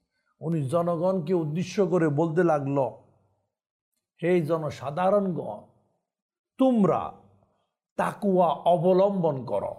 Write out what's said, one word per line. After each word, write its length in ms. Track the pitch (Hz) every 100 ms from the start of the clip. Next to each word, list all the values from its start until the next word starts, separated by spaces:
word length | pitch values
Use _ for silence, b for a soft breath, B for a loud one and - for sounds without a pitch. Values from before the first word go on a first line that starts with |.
| _ _ _ -
উনি 240 | 156 165
জনগণকে 680 | 131 170 170 165 180 190 156
উদ্দেশ্য 520 | 180 156 160 175 214 180
করে 240 | 175 160
বলতে 340 | 139 165 156
লাগলো, 600 | 170 147 139 139 120 - _ _ _ _ _ _ _ _ _ _ _ -
"হে 180 | 165 180
জনসাধারণগণ, 1200 | 147 165 151 - 131 151 185 208 190 147 113 104 - _ _ _ _ _ _ _ _ -
তোমরা 560 | 262 233 180 120 78 - _ _ _ _ _ _ _ -
তাকওয়া 520 | 175 - 202 185 170
অবলম্বন 1000 | 143 170 175 180 185 202 190 165 135 113
করো।" 300 | 101 -